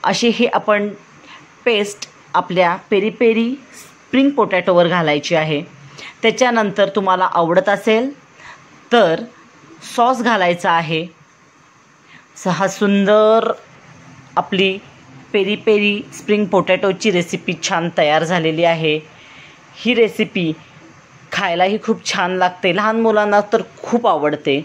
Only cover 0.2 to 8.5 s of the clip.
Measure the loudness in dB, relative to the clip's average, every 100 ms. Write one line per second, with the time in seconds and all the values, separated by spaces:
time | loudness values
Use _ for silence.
0.2 | 0 0 0 -2 0 -2 -2 -10 -20 -20
1.2 | -20 -20 -20 -8 -2 -2 -2 -8 -18 -20
2.2 | -6 -4 -2 0 0 0 -2 0 0 0
3.2 | 2 2 -2 -4 -12 -20 -20 -20 _ 2
4.2 | 2 2 0 0 2 2 4 2 0 -2
5.2 | 0 -2 0 -4 -6 -18 -20 -20 -20 -2
6.2 | -2 2 2 2 -2 0 0 0 0 0
7.2 | 0 0 2 2 0 -2 0 0 0 -8
8.2 | _ -20 -20